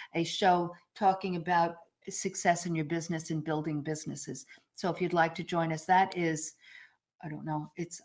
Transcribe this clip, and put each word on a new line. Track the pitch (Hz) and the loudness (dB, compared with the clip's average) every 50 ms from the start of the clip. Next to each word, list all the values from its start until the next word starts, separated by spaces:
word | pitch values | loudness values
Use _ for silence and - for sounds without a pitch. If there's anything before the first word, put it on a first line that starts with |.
| - - - | -12 -6 -2
a | 165 165 | -2 -2
show | 160 - - 208 185 180 175 170 170 175 - _ _ - | -2 0 2 4 4 4 4 2 -2 -6 -10 _ _ -4
talking | - 220 190 190 190 - 190 180 | 0 2 2 2 2 0 -4 -4
about | 170 160 180 180 170 170 170 170 - - _ _ _ - - | -2 0 2 4 4 4 2 0 -6 -16 _ _ _ -14 -10
success | - - - 190 190 - - 190 170 170 - | -8 -6 -6 -6 -4 0 2 2 2 2 2
in | 180 170 | -2 0
your | 160 156 | 0 0
business | 143 170 170 160 - 170 156 160 - | 0 -2 -2 -2 -2 -4 -4 -2 -2
and | 165 160 151 | -4 -2 -2
building | 160 156 151 156 160 151 147 | -2 -2 -2 -2 -2 -2 -4
businesses. | 139 160 156 156 - - 143 143 - - - - - - - - _ _ _ | -2 -4 -4 -6 -6 -8 -8 -8 -8 -10 -10 -12 -12 -16 -20 -20 _ _ _
So | - - 180 | -4 -2 -2
if | 165 - | -2 0
you'd | 185 170 175 | -2 2 4
like | 170 165 160 160 | 4 4 4 2
to | - 165 | -4 -6
join | - 185 170 165 160 | -2 0 0 0 0
us, | 160 156 - | -2 -2 2
that | - 185 185 190 185 - | 4 6 6 6 4 2
is, | 180 170 165 160 151 - - - _ _ - - - - - _ _ _ _ _ _ - | 0 0 0 0 -2 -4 -8 -10 _ _ -20 -20 -20 -20 -20 _ _ _ _ _ _ -12
I | 156 | -10
don't | 151 147 - | -10 -8 -6
know, | 156 156 151 151 151 - | -4 -4 -4 -4 -6 -8
it's, | - 170 170 - - - | -8 -8 -8 -8 -12 -8